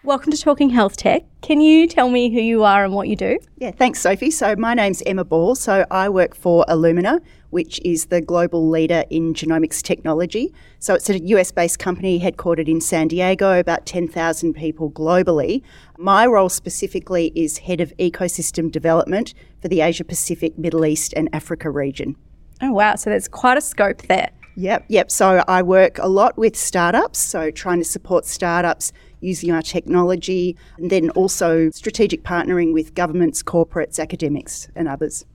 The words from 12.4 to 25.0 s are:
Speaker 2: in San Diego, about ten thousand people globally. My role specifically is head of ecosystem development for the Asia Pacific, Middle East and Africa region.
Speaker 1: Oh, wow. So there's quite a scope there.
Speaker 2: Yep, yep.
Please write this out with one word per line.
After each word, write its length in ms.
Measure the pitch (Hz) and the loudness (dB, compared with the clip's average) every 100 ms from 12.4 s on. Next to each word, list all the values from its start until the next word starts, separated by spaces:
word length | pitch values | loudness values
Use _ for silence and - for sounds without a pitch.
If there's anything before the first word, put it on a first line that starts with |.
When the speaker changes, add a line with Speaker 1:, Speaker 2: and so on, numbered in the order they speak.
| 180 165 156 | -2 -2 0
Speaker 2:
in 100 | 160 | -2
San 280 | 156 170 160 | 0 0 0
Diego, 500 | 175 180 190 196 180 | 0 0 2 2 2
about 260 | 175 165 - | 2 -4 -4
ten 220 | 185 170 | -6 -4
thousand 460 | 170 165 160 170 | -2 -4 -2 -4
people 360 | 147 156 156 156 | -4 -8 -6 -8
globally. 720 | 143 156 180 185 156 - 247 - - - - | -4 0 2 2 0 0 -4 -6 -20 -20 -6
My 280 | 185 196 240 | 2 4 6
role 240 | 214 185 | 4 2
specifically 840 | - - - 196 190 - 180 165 165 | -2 -8 -8 -6 -8 -4 -2 -2 -2
is 240 | 156 - | -4 -4
head 220 | - 175 | -6 -4
of 120 | 160 - | -4 -2
ecosystem 720 | 185 - 180 - 160 - 160 | -4 -2 -6 -4 -6 -4 -4
development 640 | 156 160 165 - 208 - - - - | -2 2 2 2 -2 -4 -12 -20 -12
for 60 | 180 | -4
the 140 | 170 | 0
Asia 240 | 165 170 170 | 0 -2 -6
Pacific, 520 | 175 - 170 160 - | -6 -6 -4 -6 -4
Middle 280 | 170 160 156 | -2 0 0
East 280 | 156 - - | -2 -4 -4
and 140 | 151 | -4
Africa 360 | 156 - 165 156 | -6 -8 -8 -6
region. 460 | 143 139 139 139 - - - - - | -4 -6 -6 -10 -10 -18 -20 -20 -6
Speaker 1:
Oh, 100 | 262 | -2
wow. 240 | 208 214 202 | 2 2 0
So 140 | - | -2
there's 180 | 202 - | -4 -4
quite 300 | - 247 262 | 0 2 2
a 40 | |
scope 420 | - - 202 - | -2 0 0 -2
there. 260 | - - - - - - | -2 -2 -2 -8 -20 -8
Speaker 2:
Yep, 300 | 190 - - | -4 -4 0
yep. 240 | 208 | 0